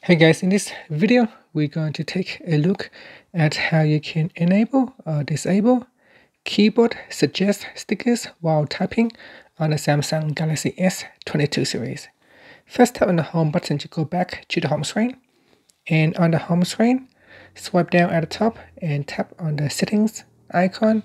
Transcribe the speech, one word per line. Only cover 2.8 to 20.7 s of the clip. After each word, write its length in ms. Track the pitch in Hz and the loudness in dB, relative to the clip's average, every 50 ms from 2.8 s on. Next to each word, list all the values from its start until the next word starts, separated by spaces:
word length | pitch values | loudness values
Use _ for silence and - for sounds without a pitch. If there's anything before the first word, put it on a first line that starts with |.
| - - _ - - - - - _ _ - | -4 -14 _ -20 -20 -20 -20 -20 _ _ -2
at 220 | 175 156 151 - | 2 2 2 2
how 260 | - - - - 160 | 0 -2 0 2 2
you 180 | 156 151 151 151 | 4 4 2 0
can 320 | - - - 160 156 175 _ | -2 -4 -4 -2 -2 -2 _
enable 580 | - 170 175 185 202 226 226 - 269 262 233 - - - | 0 2 2 4 4 2 2 2 0 0 0 -4 -14 -8
or 180 | 160 156 147 143 | -4 -4 -4 -2
disable 640 | - 156 143 - - 180 202 202 240 254 247 226 _ _ _ _ _ _ _ _ _ _ _ _ | -2 -4 -4 0 0 2 2 4 4 2 2 0 _ _ _ _ _ _ _ _ _ _ _ _
keyboard 540 | - - - 208 214 208 - 233 233 - - - - | -4 2 4 4 4 6 4 2 2 2 -4 -14 -14
suggest 560 | - - - 139 - - 185 202 202 - - - - | -2 -2 0 0 0 0 0 0 0 -2 -4 -16 -16
stickers 520 | - - - 214 185 - 240 240 233 - - - _ | -16 -6 -6 -6 -2 0 0 0 0 -2 -10 -14 _
while 260 | 165 160 156 156 151 - | -2 0 2 2 0 -2
typing 440 | - - 185 - - - 233 226 - - - - - - - _ _ _ | -2 -4 -4 -2 2 0 0 0 0 -10 -20 -20 -20 -20 -20 _ _ _
on 100 | 160 156 | -2 0
the 80 | 151 151 | 0 0
Samsung 580 | - - 147 147 143 - - 156 156 151 143 | 0 0 0 0 0 -2 -4 -4 -2 -4 -2
Galaxy 380 | - 160 160 156 139 - 135 - - | -2 -2 -2 -2 -2 -2 -4 -4 0
S 280 | 180 185 - - - - _ _ - | 0 0 0 -2 -12 -16 _ _ -16
twenty-two 400 | - - 151 147 147 - 139 135 | -6 -2 0 0 0 0 -2 -2
series. 440 | - - - 117 131 131 139 - - _ _ _ _ _ - - - - - _ | -2 -4 -6 -6 -6 -8 -10 -12 -18 _ _ _ _ _ -20 -20 -20 -20 -20 _
First, 300 | _ - - 247 - - | _ 2 2 2 2 4
tap 120 | - - 214 | -2 0 2
on 80 | 180 | 2
the 80 | 170 147 | 0 0
home 280 | - - 170 165 156 | -2 0 0 0 0
button 260 | 147 175 - - 151 143 | 0 -2 -2 -2 -4 -4
to 100 | - 156 | -4 -8
go 160 | - - 156 | -6 -6 -6
back 420 | - - 180 180 - - - - _ | -4 -2 -4 -4 -4 -6 -14 -10 _
to 100 | - 180 | -6 -4
the 80 | 165 143 | -2 -2
home 160 | 151 151 147 | -2 -2 -4
screen. 340 | - - 214 220 247 254 - _ _ _ _ _ _ _ _ _ _ _ _ _ - | -4 -2 -2 -2 -2 -2 -8 _ _ _ _ _ _ _ _ _ _ _ _ _ 0
And 280 | 165 156 156 156 170 - | 2 2 2 2 2 2
on 140 | 175 170 | 0 2
the 60 | 160 156 | 2 0
home 260 | - - 170 175 180 | -2 0 0 0 0
screen, 420 | - - - 220 240 254 262 262 _ _ _ _ _ - - - - _ | -2 0 0 2 2 2 0 -2 _ _ _ _ _ -20 -20 -20 -20 _
swipe 360 | - - - - 180 170 175 | -18 -16 -2 0 0 0 2
down 180 | - 175 175 175 | 2 2 2 4
at 120 | 170 165 | 2 -2
the 60 | 156 160 | -2 -4
top 300 | - - 214 226 226 - - - _ - | -4 -2 -2 -2 -2 -4 -20 -20 _ -8
and 260 | - 160 147 143 143 - | -6 -4 -4 -4 -4 -6
tap 260 | - - - - - - | -8 -8 -8 -10 -10 -8
on 160 | 180 156 151 | -6 -4 -4
the 140 | 147 151 139 | -2 -4 -4
settings 540 | - - 196 - - 208 214 220 - - - _ _ _ _ _ | -2 -4 -4 0 2 0 0 0 -2 -6 -20 _ _ _ _ _
icon. 520 | - 175 180 190 | 0 0 0 0